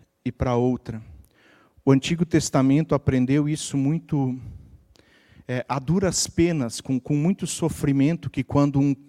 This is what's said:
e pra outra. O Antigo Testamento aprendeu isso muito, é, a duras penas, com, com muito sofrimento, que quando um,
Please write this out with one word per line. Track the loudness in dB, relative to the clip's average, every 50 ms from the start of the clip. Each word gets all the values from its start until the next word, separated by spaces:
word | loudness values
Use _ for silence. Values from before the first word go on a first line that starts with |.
| _ _ _ _ -10
e | -8
pra | -6 -4 -2 0 0
outra. | 2 2 0 0 -2 -6 -10 -12 -12 -14 -18 -20 -20 -20 _ _ _ _ _ _ _ _ _ _ _ _
O | 4
Antigo | 4 4 4 0 -2 -2 0
Testamento | 0 0 0 0 0 0 2 4 4 4 2 2 0 -2
aprendeu | -2 0 0 0 2 2 2 2 0 0
isso | 0 -2 -4 -6 -4 -4
muito, | -2 0 0 -2 -4 -4 -4 -2 -2 -2 -2 -4 -6 -10 -14 -18 -18 -20 -20 -20 -20 _ _ _ _ _ _ _ _ _ _ _ -16 -10
é, | -8 -6 -6 -6 -6
a | -6 -4
duras | -2 -2 0 0 0 0 0 -2 -4
penas, | -2 0 2 2 2 2 0 -2 -4 -6 -8
com, | -4 -4 -4 -2
com | -2 -2 -2
muito | 0 0 0 -2 -2 -4
sofrimento, | -8 -6 -4 -4 -4 -4 -2 -2 0 2 2 2 2 0 -2 -6 -6
que | -6 -6 -4
quando | -2 0 2 2 2 2 2
um, | 2 2 0 -2 -4